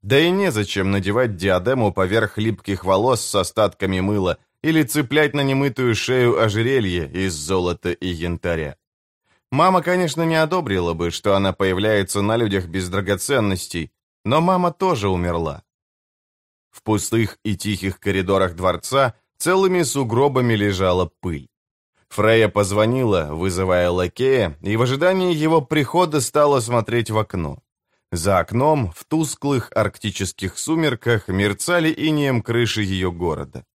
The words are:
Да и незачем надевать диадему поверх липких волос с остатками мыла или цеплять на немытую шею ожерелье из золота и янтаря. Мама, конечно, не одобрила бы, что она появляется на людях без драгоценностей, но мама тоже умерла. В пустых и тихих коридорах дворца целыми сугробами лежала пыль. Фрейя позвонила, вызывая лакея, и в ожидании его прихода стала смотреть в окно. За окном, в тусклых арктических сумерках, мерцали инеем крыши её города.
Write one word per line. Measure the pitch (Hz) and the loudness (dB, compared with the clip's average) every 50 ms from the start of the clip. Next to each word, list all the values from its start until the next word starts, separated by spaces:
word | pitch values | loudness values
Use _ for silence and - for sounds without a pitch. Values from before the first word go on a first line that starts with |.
Да | - 98 127 139 | 0 2 4 4
и | 160 175 | 4 4
незачем | 180 196 202 185 123 110 104 - - 101 95 95 | 2 2 0 0 0 0 -2 -2 -2 -2 0 0
надевать | 98 98 92 98 101 120 127 120 101 | 0 0 0 0 0 0 0 0 -2
диадему | 82 90 98 92 90 87 117 131 131 113 101 87 | -2 0 2 2 2 2 0 0 2 0 0 2
поверх | - 95 90 101 113 110 101 - | 0 0 2 2 0 0 0 -2
липких | - 107 110 107 - - - 98 90 - | -2 -2 -2 -2 -4 -4 -6 -6 -4 0
волос | 92 95 95 110 127 127 110 | 0 2 2 4 2 0 0
с | - - - | -2 -2 -2
остатками | 101 90 - - - 107 101 - _ 98 92 95 92 | -2 -2 -2 0 0 0 0 0 _ -4 -2 -2 0
мыла | 92 98 104 104 92 90 80 - _ _ _ _ | 0 0 0 0 0 -2 -2 -4 _ _ _ _
или | - 151 160 160 156 | -2 0 2 2 2
цеплять | - - 151 143 113 139 151 151 143 151 | 0 0 -4 -2 0 2 2 2 2 0
на | 147 139 | -2 0
немытую | 135 135 135 139 143 117 - 131 120 110 | 0 0 0 0 -2 -2 0 0 0 0
шею | - - - 127 127 123 120 117 73 113 | 0 0 0 2 2 4 4 4 4 2
ожерелье | 110 98 107 113 120 135 131 110 95 87 87 80 67 | 2 2 0 0 0 0 0 0 0 -2 -4 -4 -6
из | 64 90 95 95 85 | -6 -4 -4 -4 -4
золота | 76 73 76 95 92 90 90 87 - - 90 | -6 -4 -2 -2 0 0 -2 -4 -4 -4 -6
и | 85 _ - | -6 _ -4
янтаря. | 92 87 80 85 87 87 82 - 90 85 80 78 71 69 _ _ _ _ _ _ _ _ _ _ _ _ _ _ _ | -6 -6 -4 -4 -6 -6 -4 -4 -4 -4 -4 -4 -8 -10 _ _ _ _ _ _ _ _ _ _ _ _ _ _ _
Мама, | - 135 165 185 185 180 | 0 2 2 4 4 2
конечно, | 170 175 180 180 180 160 135 160 165 | 2 2 0 0 0 -2 -2 -2 0
не | 165 165 | 0 2
одобрила | 160 160 151 170 185 160 135 98 92 87 85 85 | 2 2 2 0 -4 -2 -2 -2 0 0 -2 -2
бы, | 80 85 85 | -2 -4 -4
что | 82 - - 101 98 | -4 -2 0 2 2
она | 98 98 98 92 | 2 2 0 0
появляется | _ 98 95 92 90 101 107 107 104 98 - - 104 | _ 0 0 0 2 2 2 2 2 0 0 -2 -2
на | 101 104 113 | 0 0 0
людях | 120 120 107 98 98 90 | 0 0 0 0 -2 -4
без | 82 80 95 92 90 | -4 -6 -6 -6 -2
драгоценностей, | 90 98 98 87 101 95 - - 139 131 107 101 95 90 - - - 87 80 - _ _ _ _ _ _ _ | -4 -4 -2 -2 -2 -2 -2 -2 0 0 2 0 -2 -4 -6 -8 -8 -8 -8 -8 _ _ _ _ _ _ _
но | 101 123 156 | 0 0 2
мама | 165 180 190 180 180 175 170 | 2 2 2 2 0 -2 -2
тоже | _ 190 185 170 120 101 | _ -2 -2 0 0 0
умерла. | 101 92 87 87 87 85 85 82 78 71 - _ _ _ _ _ _ _ _ _ _ _ _ _ _ _ _ _ _ _ _ _ _ | -2 0 0 -2 -2 -2 -2 -4 -4 -6 -10 _ _ _ _ _ _ _ _ _ _ _ _ _ _ _ _ _ _ _ _ _ _
В | _ - _ | _ -12 _
пустых | 107 107 101 - - - 113 113 101 - _ _ | -2 0 0 0 0 0 0 0 0 -4 _ _
и | 110 101 | -6 -6
тихих | 92 - 104 104 90 92 95 90 | -4 -4 -4 -4 -4 -4 -6 -6
коридорах | - - 101 95 95 92 90 98 95 95 90 85 | -4 -4 -2 -2 -2 0 0 2 2 2 0 -2
дворца | 85 90 92 87 82 - - 127 135 139 120 - _ _ _ _ | -2 -2 -2 -2 -2 -6 -2 0 2 2 0 -2 _ _ _ _
целыми | _ - 170 180 190 196 190 185 180 165 | _ -2 0 2 2 2 2 2 2 0
сугробами | - - 139 135 113 110 120 139 143 131 131 123 120 113 | 0 -2 -4 -2 0 2 2 2 2 2 2 2 2 2
лежала | 104 101 104 98 90 95 92 90 90 90 85 _ _ | 2 2 0 0 0 0 2 2 2 0 -2 _ _
пыль. | - 90 80 71 67 _ _ _ _ _ _ _ _ _ _ _ _ _ | -8 -8 -8 -8 -10 _ _ _ _ _ _ _ _ _ _ _ _ _
Фрейя | - - 104 110 113 113 110 101 | -4 0 2 4 6 4 4 2
позвонила, | - 104 104 92 101 104 107 113 123 131 127 113 101 87 78 73 | 2 0 0 0 2 2 2 2 2 0 0 2 2 0 0 -2
вызывая | 76 80 90 95 90 90 95 92 90 90 90 87 | -4 -2 -2 -2 -2 0 0 2 2 2 2 2
лакея, | 90 90 90 90 _ - 127 135 135 127 104 82 73 - | 2 0 -2 -2 _ -2 0 2 2 2 2 0 -2 -6
и | 78 92 107 | -6 -4 0
в | 113 | 0
ожидании | 123 123 131 139 165 180 190 190 185 180 170 | 0 0 0 0 0 2 2 2 0 0 0
его | 151 151 160 165 160 | 0 0 2 2 2
прихода | 135 _ 156 151 143 - - 175 180 165 147 151 | 0 _ 0 -2 0 0 2 0 0 2 0 -2
стала | 120 - - 151 147 147 143 131 | -2 0 2 4 4 4 4 2
смотреть | 113 113 123 117 110 - 113 120 113 - | 2 0 0 -2 0 0 -2 -2 -2 0
в | 110 | -2
окно. | 110 107 - - 92 82 73 71 - _ _ _ _ _ _ _ _ _ _ | -2 -2 -2 -4 -6 -4 -6 -8 -12 _ _ _ _ _ _ _ _ _ _
За | - 85 80 101 98 90 | -8 -2 0 2 2 2
окном, | 85 - 98 117 135 151 156 147 120 90 80 | 2 0 -2 0 2 2 2 2 0 -4 -6
в | - - | -12 -10
тусклых | _ 156 160 160 151 - _ - 143 143 127 107 - - | _ -2 -2 -2 -4 -6 _ -4 -2 -2 -2 -2 -2 -2
арктических | 107 107 98 - - - 107 - - 98 87 - - 98 92 - | -2 -2 -2 -2 -4 -6 -6 -4 -4 -6 -6 -6 -6 -8 -8 -8
сумерках, | - - 143 160 165 160 147 127 113 - 120 117 107 - - | -8 -4 -2 -2 0 0 0 -2 -2 0 0 0 0 0 -2
мерцали | 92 95 101 104 101 - - - 175 175 160 160 - | 0 0 2 0 0 -2 -2 0 0 2 2 0 0
инеем | - 147 156 156 147 143 139 131 117 | 0 -2 -2 0 0 0 0 0 -2
крыши | 98 - 110 120 120 110 - 107 | -2 -2 0 0 0 0 0 -2
её | 107 95 95 95 92 92 87 | -2 -2 -2 -2 -2 -2 -2
города. | 82 87 85 78 73 73 - _ 67 - _ | -2 -4 -4 -4 -4 -8 -12 _ -16 -16 _